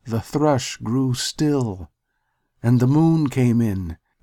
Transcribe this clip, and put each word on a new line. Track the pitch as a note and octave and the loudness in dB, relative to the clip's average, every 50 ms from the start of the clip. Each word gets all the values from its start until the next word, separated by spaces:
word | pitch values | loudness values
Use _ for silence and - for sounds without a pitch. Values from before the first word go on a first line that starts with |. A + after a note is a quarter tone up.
| _ | _
the | B2 A2 A2+ - | -6 -6 -6 -4
thrush | - - D3+ D3+ D3+ C#3+ B2+ C3 - - - | -4 -2 0 2 2 2 0 -2 -6 -10 -10
grew | A#2 A2 A#2 C3+ C3+ C3 B2 | -6 -4 -2 -2 -2 -2 -2
still, | B2 - - - - D#3 D3+ D3 C#3 B2 A2+ F#2+ F#2 F#2 - _ _ _ _ _ _ _ _ _ _ _ _ _ _ - | -4 -6 -6 -4 -2 -2 0 0 0 -2 -4 -6 -8 -12 -16 _ _ _ _ _ _ _ _ _ _ _ _ _ _ 0
and | A#2 B2 B2 | 2 2 4
the | A#2+ | 4
moon | B2+ C#3+ D3+ E3 E3 E3 D#3+ D3+ C3+ | 4 4 4 4 4 4 2 0 0
came | - C3 B2 A#2+ A2+ A#2 | 0 0 2 2 2 2
in, | A#2 A2 G2 F#2+ F#2 E2+ E2 - _ _ _ _ | 0 0 -2 -4 -6 -8 -10 -12 _ _ _ _